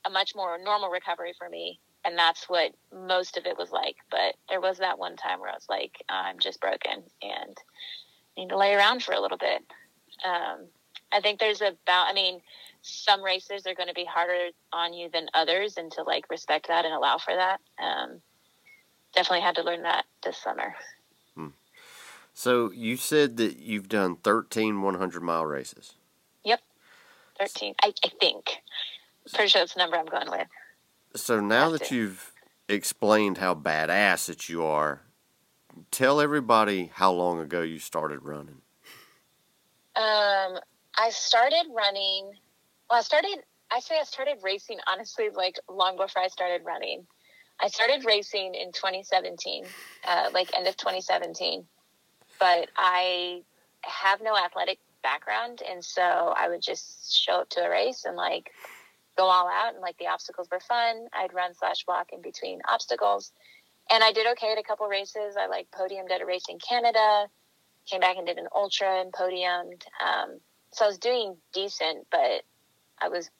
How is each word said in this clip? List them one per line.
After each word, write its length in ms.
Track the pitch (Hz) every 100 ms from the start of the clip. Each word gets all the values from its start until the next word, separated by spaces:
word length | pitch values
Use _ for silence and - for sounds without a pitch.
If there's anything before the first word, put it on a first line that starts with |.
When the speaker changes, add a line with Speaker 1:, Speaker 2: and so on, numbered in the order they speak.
Speaker 1:
a 60 | -
much 240 | 190 196
more 240 | 214 185 170
normal 320 | 190 208 190
recovery 440 | 180 180 170 175 175
for 100 | 175
me. 300 | 170 170 180 _ _
And 140 | - 170
that's 300 | 165 - -
what 240 | 175 226 - _
most 440 | 185 185 185 180 180
of 100 | 180
it 100 | -
was 140 | -
like. 260 | - - - -
But 240 | 95 95 - -
there 120 | 185
was 180 | 185 185
that 200 | - -
one 180 | 92 170
time 220 | - -
where 120 | 98
I 40 |
was 140 | - -
like, 340 | 98 - - -
"I'm 320 | 92 95 -
just 200 | - -
broken 440 | 95 - - - - -
and 360 | - - - - - - - - - _ _ -
need 120 | 185
to 80 | 190
lay 180 | 202
around 300 | 202 208 247
for 80 | -
a 80 | -
little 180 | 196 -
bit." 240 | - - - - - _ _ -
Um, 420 | 185 175 - - 175 _ _ - -
I 80 | 202
think 180 | 208 202
there's 220 | 220 208
about, 480 | 202 180 - 180 175
I 40 |
mean, 300 | 196 185 180 - - - -
some 420 | - - - 196
races 460 | 190 185 - 202 190
are 60 |
gonna 200 | 180 180
be 100 | 175
harder 440 | 175 - 175 180 175 - -
on 200 | 170 170
you 180 | - 170
than 180 | - -
others, 440 | - 160 - 214 196
and 160 | 165
to, 100 | -
like, 260 | - - -
respect 380 | 165 - 156 -
that 180 | 165
and 80 | 165
allow 260 | 156 139 -
for 180 | - 180
that. 240 | 185 190 _ -
Um, 420 | - - - - _ _ _ _ _ - _ _ _
definitely 280 | 180 180 180
had 120 | 180 175
to 60 |
learn 200 | 170 170
that 240 | 165 - - _
this 140 | - -
summer. 360 | - - - - - - _ _ _ -
Speaker 2:
Hmm. 120 | 76 - _ - - - - - -
So 380 | - 123 123 117
you 240 | 117 113 127
said 400 | - 151 143 117
that 220 | 110 64
you've 300 | 85 107 98
done 280 | 107 92 85
thirteen 680 | 107 110 - 113 110 101
one 140 | 98 90
hundred 260 | 92 87
mile 240 | 85 82 80
races. 480 | 69 65 50 - - _ _ _ _
Speaker 1:
Yep. 200 | 208 240 _ _ _ - - - _ -
Thirteen, 380 | 196 - 208 -
I, 140 | 208 -
I 40 | - -
think. 420 | 185 - - - - - - - _ _ -
Pretty 180 | - 202
sure 100 | 190
that's 140 | 170
the 40 | 185
number 180 | 175 165
I'm 100 | 160
going 220 | - -
with. 200 | 87 - - - _ _ _ _
Speaker 2:
So 260 | - - 113
now 240 | 104 117
Speaker 1:
Have 80 | 156
Speaker 2:
that 120 | 160 -
Speaker 1:
to. 60 |
Speaker 2:
you've 380 | 127 107 95 - - _ _ -
explained 680 | 104 - - 104 107 101 92
how 180 | 92
badass 720 | 82 76 78 80 95 104 85 -
that 220 | 80 -
you 160 | 82
are, 380 | 80 76 76 71 _ _ _ _ _ _ _ - -
tell 300 | - 131 147
everybody 720 | 147 147 117 113 104 98 85
how 180 | - 95
long 260 | 90 90 85
ago 220 | 78 87
you 180 | 82 80
started 440 | - 82 78 71
running. 400 | 67 76 73 69 _ _ - - - _ _ _ _ _ _ _ _
Speaker 1:
Um, 640 | - 220 214 202 196 190 185 - _ _ -
I 140 | 226
started 560 | 220 - 233 254 320 339
running, 600 | 226 202 196 196 190 196 202 _ _ _ _ -
well, 100 | 240
I 40 |
started, 420 | 214 302 392 370 - _ -
I 100 | 240
say 180 | - 320
I 40 |
started 340 | 285 - 269 262
racing, 360 | 190 196 - 196 -
honestly, 420 | 190 220 - 214
like, 260 | 196 185 - -
long 300 | 190 185 185
before 240 | 196 190
I 60 | 185
started 360 | - 180 175
running. 420 | 170 160 - - - _ _ _ _ -
I 80 | 202
started 380 | - 240 277 233
racing 480 | 208 202 208 190
in 180 | 180 180
twenty 300 | - 190 185
seventeen, 640 | 202 185 185 175 - - 180 - - - -
uh, 220 | 170 -
like, 240 | 185 185 -
end 100 | 185
of 120 | 185
twenty 240 | - 185
seventeen. 640 | 190 180 175 165 175 190 180 _ _ _ _ _ _ -
But 300 | 185 170 165 -
I 640 | 185 180 180 180 180 175 - _ _ _
have 400 | - - - -
no 120 | 220 208
athletic 420 | 175 185 175 190 _ _
background, 600 | 269 262 - 214 240 240 -
and 140 | 180
so 180 | - - 180 175 170 -
I 120 | 175
would 140 | 175
just 600 | - - - - - -
show 120 | -
up 160 | 180 -
to 100 | -
a 100 | 175
race 340 | - 240 262 -
and, 100 | -
like, 340 | - - - - - - - _ _ -
go 60 |
all 220 | 185 180 180
out, 280 | 180 226
and, 80 | 233
like, 160 | 175 -
the 80 | 170
obstacles 420 | 170 - 180 175
were 80 | 180
fun. 480 | - 240 233 226 233
I'd 220 | - 190
run 180 | 185 180
slash 320 | 180 185 - -
walk 280 | 180 175
in 80 | 190
between 400 | 175 - 190 - -
obstacles. 640 | 233 - 233 208 101 - _ - - _ _ -
And 100 | 226
I 80 | 220
did 160 | 214 226
okay 200 | 240 220
at 60 | 220
a 40 |
couple 240 | 208 208 208
races. 480 | 196 196 214 208 202
I, 100 | 190
like, 220 | 185 180
podiumed 400 | - 190 196 185
at 120 | 185
a 20 |
race 200 | 180 180 -
in 100 | 175
Canada, 680 | - 240 233 226 214 208 208 _ _ _ _ _ -
came 140 | 185
back 160 | 180 185
and 100 | 175
did 120 | 175
an 100 | -
ultra 480 | - 196 - 196 185
and 100 | 185
podiumed. 720 | - 185 185 180 175 175 180 - -
Um, 380 | - - - - _ _ _
so 140 | - 214
I 20 |
was 80 | 185
doing 400 | 233 247 208 170 _
decent, 540 | 185 196 - 160 151 -
but 320 | 165 131 107 - _ _ _ _ -
I 60 | 180
was 200 | 175 170